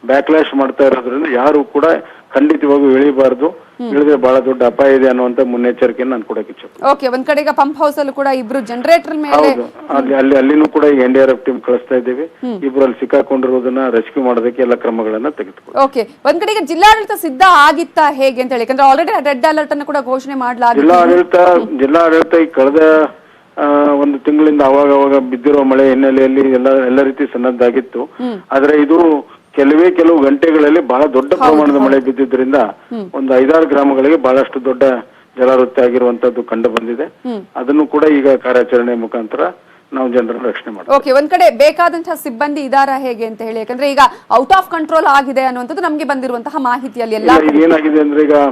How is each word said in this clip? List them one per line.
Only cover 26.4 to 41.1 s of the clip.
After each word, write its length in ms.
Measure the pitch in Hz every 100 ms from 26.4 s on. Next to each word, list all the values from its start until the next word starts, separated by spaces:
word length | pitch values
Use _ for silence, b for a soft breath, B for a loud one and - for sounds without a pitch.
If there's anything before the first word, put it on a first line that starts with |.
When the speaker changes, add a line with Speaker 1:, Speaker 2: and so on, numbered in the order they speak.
| 135
Speaker 1:
ಎಲ್ಲ, 320 | 127 131 135 127
ಎಲ್ಲ 160 | 131
ರೀತಿ 240 | 135 131 143
ಸನ್ನದ್ಧಾಗಿತ್ತು. 760 | 127 123 123 123 123 120 120
Speaker 2:
ಹ್ಮ್. 380 | 123 - 247 208 -
Speaker 1:
ಆದ್ರೆ 300 | 135 143 151
ಇದು 500 | 143 165 170 147 - B _ -
ಕೆಲವೇ 360 | 139 156 180
ಕೆಲವು 300 | 180 165 165
ಗಂಟೆಗಳಲ್ಲಿ 580 | 139 139 165 156 147 160
ಬಹಳ 240 | 233 127
ದೊಡ್ಡ 300 | 147 131 139
Speaker 2:
ಹೌದು, 240 | 180 - 151
Speaker 1:
ಪ್ರಮಾಣದ 240 | 147 139
ಮಳೆ 140 | 135 135
Speaker 2:
ಹೌದು. 100 | 127
Speaker 1:
ಬಿದ್ದಿದ್ರಿಂದ 500 | 131 135 127 131 139
Speaker 2:
ಹ್ಮ್. 560 | 110 - _ 233 190
Speaker 1:
ಒಂದು 240 | 135 135 127
ಐದಾರು 280 | 135 160 160
ಗ್ರಾಮಗಳಿಗೆ 500 | 143 139 135 135 160
ಬಹಳಷ್ಟು 500 | 127 131 131 139 127
ದೊಡ್ಡ 180 | 127 135 123 107 b b -
ಜಲಾವೃತ್ತಿ 440 | 127 131 127 -
ಆಗಿರುವಂತದ್ದು 600 | 123 123 123 120 123 120
ಕಂಡು 260 | 120 113 117
ಬಂದಿದೆ. 340 | 110 113 117
Speaker 2:
ಹ್ಮ್. 420 | 160 _ 254 220 185 -
Speaker 1:
ಅದನ್ನು 320 | 123 147 151
ಕೂಡ 160 | 151
ಈಗ 240 | 156 147 135
ಕಾರ್ಯಾಚರಣೆ 680 | 131 127 123 120 123 120 120
ಮುಖಾಂತರ 460 | 113 123 110 131 170 180 b b b
ನಾವು 160 | 135 127
ಜನರನ್ನು 380 | 123 113 117 120
ರಕ್ಷಣೆ 260 | - -
ಮಾಡ್ತೀವಿ. 240 | 101 - 277
Speaker 2:
ಓಕೆ, 140 | 269